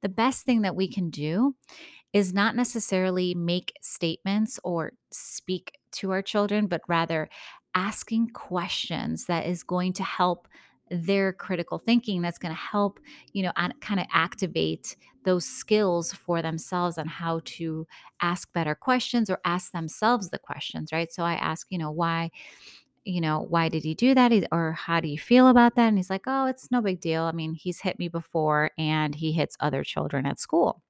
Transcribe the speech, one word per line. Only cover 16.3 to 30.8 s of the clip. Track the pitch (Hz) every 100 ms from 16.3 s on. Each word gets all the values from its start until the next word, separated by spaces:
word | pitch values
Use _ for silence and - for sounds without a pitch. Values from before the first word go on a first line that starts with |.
| 170
themselves | 160 160 - 180 175 165
on | 156
how | 156 170 165 165
to | - 165 156 160 - - _
ask | 175 180 -
better | - 156 151
questions | - 254 - 240 220
or | 185 180
ask | 180 -
themselves | 175 160 - 214 240 180
the | -
questions, | - 147 - 160 156
right? | 160 165
So | -
I | 170 170
ask, | - 160 -
you | 180
know, | 156
"Why, | 156 170 165 165 - - - - - _ _ -
you | 180
know, | 160 156
why | - 165 165
did | 160
he | 156 160
do | 247 262
that?" | 247
He's, | 226 175
or, | 170 165
"How | 160 - 170
do | 165
you | 147
feel | - 247 254
about | 247 240 233
that?" | 233
And | 208
he's | 185
like, | 190 -
"Oh, | 269 269
it's | 262 -
no | 247
big | 208 180
deal. | 170 160
I | 165
mean, | 165 160 160
he's | - 175
hit | 190 -
me | 175
before | 170 170 165 156 151 156 -
and | 156 156 151 147
he | 160
hits | 160 - -
other | 151 139
children | 147 - 151 143 139
at | -
school." | - 320 294 -